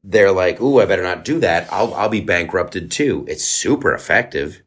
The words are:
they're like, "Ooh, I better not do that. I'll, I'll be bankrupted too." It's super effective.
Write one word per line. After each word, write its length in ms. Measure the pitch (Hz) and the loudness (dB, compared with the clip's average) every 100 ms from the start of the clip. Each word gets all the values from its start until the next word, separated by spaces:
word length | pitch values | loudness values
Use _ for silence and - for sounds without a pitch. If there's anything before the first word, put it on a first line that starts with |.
they're 280 | 98 107 98 | 2 4 4
like, 280 | 95 90 85 | 4 2 0
"Ooh, 180 | 127 131 | 4 4
I 60 | |
better 180 | 101 95 | 4 2
not 220 | 90 87 | 0 -6
do 140 | 123 165 | -4 0
that. 340 | 95 85 - | 0 0 -2
I'll, 220 | 95 117 | -2 -2
I'll 160 | - 107 | 0 -2
be 100 | 110 | -2
bankrupted 680 | - 87 85 92 85 - 85 | 0 -2 0 -4 -4 -6 -8
too." 340 | - 147 78 64 | -2 -2 -2 -6
It's 160 | - | -6
super 500 | - - - 135 - | -4 -4 -2 0 0
effective. 680 | 64 - 101 - 73 73 - | -2 0 0 0 -6 -8 -10